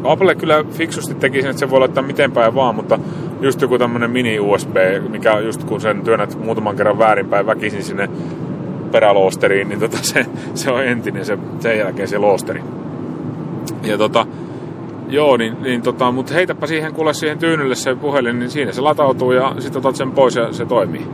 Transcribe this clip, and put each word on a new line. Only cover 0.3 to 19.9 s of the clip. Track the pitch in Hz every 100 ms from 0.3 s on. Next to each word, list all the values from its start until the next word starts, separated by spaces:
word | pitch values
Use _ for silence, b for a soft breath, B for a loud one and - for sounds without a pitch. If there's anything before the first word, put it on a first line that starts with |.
| 151
kyllä | 170 151 151
fiksusti | - 165 175 139 151
teki | 139 135
sen, | 135
että | 127
se | 135
voi | 131
laittaa | 127 -
miten | 135 139 139
päin | 120 113 123
vaan, | 127 107
mutta | 104 117 B B B B
just | 135 127
joku | 131 123
tämmönen | 120 120 117
mini | 123 120 107
U | 101 98
S | -
B, | 98 92 98 101
mikä | 110 113 107
just | 110 104
kun | - 107
sen | 107 101
työnnät | 110 110 101 -
muutaman | 113 110 107 98
kerran | 104 104
väärinpäin | 110 101 95 104 101
väkisin | 107 107 101
sinne | 92 98 98 B B B B - - - -
peräloosteriin, | - 107 101 95 90 101 98 98
niin | 101
tota | 110 -
se, | - 147 120 B B
se | - 139
on | 123 135
entinen | 120 104 98 95
se, | 98 - -
sen | 117 110
jälkeen | 98 90 95
se | 101
loosteri. | 104 92 - 95 - - - - - - - - - - - -
Ja | 107 104
tota, | 107 113 110 B B B B B - - -
joo, | 139 151 123
niin, | 113 113
niin | 127 120
tota, | 120 123 127
mut | 123 127
heitäpä | 147 180 156 147
siihen | 160 156
kuule | 160 156
siihen | 143 160 156
tyynylle | 165 160 135 120
se | 135 127
puhelin, | 147 143 120 120
niin | 120
siinä | 147 123
se | 107
latautuu | 143 151 143 123 127
ja | 127 135 135
sit | 135 135
otat | 135